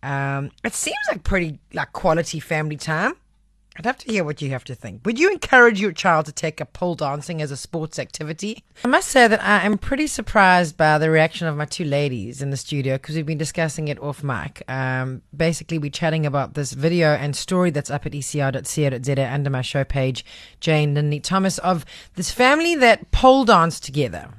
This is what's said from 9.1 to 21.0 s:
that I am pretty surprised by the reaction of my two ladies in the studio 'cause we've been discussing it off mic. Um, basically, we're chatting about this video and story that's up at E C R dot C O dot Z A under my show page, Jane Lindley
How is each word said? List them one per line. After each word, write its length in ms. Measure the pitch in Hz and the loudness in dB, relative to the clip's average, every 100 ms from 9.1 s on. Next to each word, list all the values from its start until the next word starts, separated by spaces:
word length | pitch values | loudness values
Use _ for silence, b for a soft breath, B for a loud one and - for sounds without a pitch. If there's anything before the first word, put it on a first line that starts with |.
| 262 233 | 6 6
that 140 | 214 | 4
I 220 | - 208 | 2 2
am 140 | 185 214 | 2 -2
pretty 280 | - 269 302 | -2 -2 -2
surprised 680 | - 220 226 190 180 170 - | -4 -2 4 6 6 2 2
by 220 | 156 156 | 2 4
the 100 | 160 | 4
reaction 360 | 160 160 - 170 | 4 2 0 -6
of 100 | 147 | -4
my 100 | 151 | -6
two 180 | - | -6
ladies 580 | 165 139 143 127 104 131 | -2 0 0 -4 -10 -8
in 80 | 139 | -6
the 60 | 139 | -6
studio 420 | - 143 131 131 | -6 -4 -2 -2
'cause 160 | - | -4
we've 100 | 156 151 | -6 -4
been 120 | 156 | -4
discussing 500 | 156 - 160 143 156 | -4 -2 -4 -2 -6
it 100 | 143 | -6
off 220 | 143 139 | -8 -6
mic. 380 | 143 117 85 - - | -6 -6 -6 -12 -10
Um, 540 | 131 131 131 131 131 _ | -4 -2 -2 -4 -8 _
basically, 440 | 143 165 165 - 165 | -2 -2 -2 -4 -6
we're 120 | 143 | -6
chatting 360 | - 170 160 147 | -4 -2 0 0
about 280 | 139 123 | -2 -4
this 180 | - 139 | -6 -6
video 400 | 131 151 175 160 | -2 0 2 2
and 220 | 147 143 139 | 2 0 -6
story 340 | - 185 180 | -2 0 2
that's 200 | 147 - | 0 -4
up 160 | 143 151 | -6 -6
at 80 | |
E 60 | 147 | -8
C 180 | 135 151 | -6 -2
R 100 | 135 | 0
dot 140 | 131 135 | 0 -4
C 200 | - 143 | 0 0
O 40 | |
dot 140 | 127 | 0
Z 80 | 127 | -2
A 180 | 135 135 | 0 0
under 180 | 139 139 | 0 -2
my 120 | 135 | -2
show 220 | 123 143 | -2 -2
page, 400 | 135 143 131 127 - B B B | -2 0 0 -2 -10 B B B
Jane 340 | - 156 147 | 0 2 2
Lindley 260 | 143 | 2